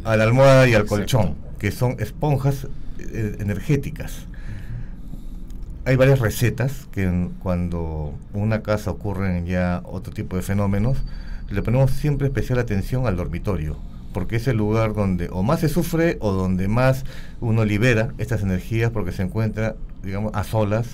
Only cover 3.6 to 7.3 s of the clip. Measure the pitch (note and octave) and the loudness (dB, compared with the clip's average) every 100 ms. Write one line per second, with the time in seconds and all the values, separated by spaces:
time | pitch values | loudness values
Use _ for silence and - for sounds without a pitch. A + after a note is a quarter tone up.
3.6 | - C#3+ - D2+ - - - - - - | 0 0 0 -6 -8 -8 -10 -10 -10 -8
4.6 | - - - - - - - - - - | -8 -8 -8 -10 -10 -10 -10 -10 -10 -10
5.6 | - - B2 B2+ C3 C3 A2 - A2+ A2 | -10 -6 0 6 6 6 4 2 0 2
6.6 | B2+ - - - F#2+ F2 F2 | -2 -4 -8 -2 0 2 -2